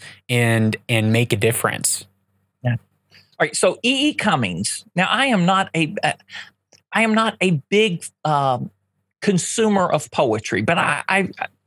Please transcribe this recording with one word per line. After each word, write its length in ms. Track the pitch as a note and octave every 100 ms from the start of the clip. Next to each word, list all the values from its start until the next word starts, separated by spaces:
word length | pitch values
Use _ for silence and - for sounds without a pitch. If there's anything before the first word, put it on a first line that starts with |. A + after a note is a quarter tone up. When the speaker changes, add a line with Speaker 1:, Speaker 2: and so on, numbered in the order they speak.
| - - -
Speaker 1:
and, 480 | B2 A#2 A2+ A2 - -
and 240 | A2+ G#2+
make 220 | A#2 A#2+
a 20 | G#2+
difference. 720 | - - A3 - - - - _ _ _ _ _
Speaker 2:
Yeah. 120 | B2 A#2 - _ _
All 60 | - _ -
right. 160 | D#3
So 200 | - F#3+ -
E 240 | A#3 C4+ D4
E 60 |
Cummings. 720 | - - D3+ G2 F2 G#2 - - F3
Now, 120 | F#3
I 160 | A3+ C4+
am 180 | G#3
not 240 | F3 F#3+ F#3 E3
a, 180 | D#3 G3+
uh, 100 | D3+ - _ - - _ _ _ _
I 120 | G#3
am 100 | A3+
not 240 | A3 F3 -
a 180 | F#3 D3+ -
big, 340 | G3+ A3 E3+ - -
um, 460 | D#3 D3 C3+ B2 C3+ - _ _ _ _
consumer 680 | - F#3 - - A3 G3 F3
of 180 | D3+ -
poetry, 520 | - C3+ G#2+ - -
but 160 | G#2+ E3+
I, 240 | - D3 -
I 220 | F#3+ F#3+ - - _